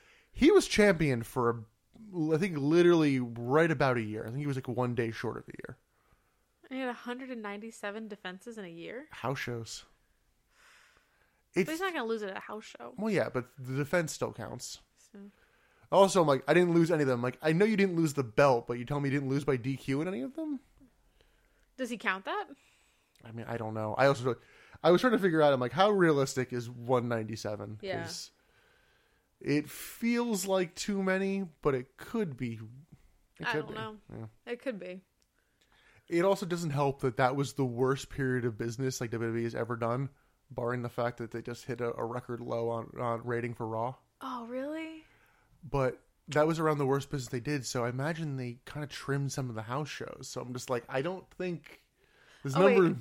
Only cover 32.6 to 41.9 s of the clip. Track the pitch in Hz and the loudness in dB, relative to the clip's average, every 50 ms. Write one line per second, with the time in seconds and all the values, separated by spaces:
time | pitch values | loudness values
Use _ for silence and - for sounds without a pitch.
32.6 | 110 110 123 135 156 _ - - _ _ _ _ _ _ _ - 165 - - 151 | -12 -16 -18 -20 -20 _ -20 -20 _ _ _ _ _ _ _ -8 -6 -4 -4 -4
33.6 | 147 - 208 214 220 220 214 208 _ - - 110 110 110 _ _ _ 240 240 240 | -4 -6 -8 -8 -8 -10 -10 -14 _ -16 -14 -14 -14 -14 _ _ _ -10 -10 -8
34.6 | - 277 226 185 180 180 180 185 _ _ _ _ _ _ _ _ _ _ _ _ | -6 -8 -8 -8 -10 -12 -14 -14 _ _ _ _ _ _ _ _ _ _ _ _
35.6 | _ _ _ _ _ _ _ _ _ - 165 170 175 196 196 190 208 165 175 170 | _ _ _ _ _ _ _ _ _ -2 2 4 4 4 4 2 0 -4 -4 -2
36.6 | 170 156 135 143 143 139 135 - - 131 113 - 135 123 139 139 143 117 - - | -2 -2 0 2 2 2 0 0 -2 -2 2 2 2 2 2 2 -2 -2 -2 -2
37.6 | 135 123 117 120 131 131 139 135 - - - 139 135 127 127 127 117 123 110 107 | -2 -2 0 0 2 2 2 0 -4 -10 -6 -4 -2 0 0 0 0 -2 -4 -2
38.6 | 117 117 113 117 135 131 127 - 127 113 120 113 117 117 113 117 117 117 113 120 | -6 -6 -4 -2 -4 -4 -4 -4 -6 -6 -4 -4 -2 -2 -2 -2 -2 -4 -4 -4
39.6 | 117 110 120 113 117 113 120 127 139 135 - _ _ _ _ _ _ _ 123 127 | -4 -4 -4 -2 -2 -2 0 -2 -4 -6 -8 _ _ _ _ _ _ _ -8 -4
40.6 | 120 120 123 123 120 120 - - 117 120 120 - 117 113 - 117 113 123 120 - | -4 -2 -2 -2 -4 -6 -4 -2 -2 -2 -2 -4 -10 -8 -8 -10 -8 -8 -10 -12
41.6 | - - 131 123 123 117 | -8 -8 -6 -4 -2 -4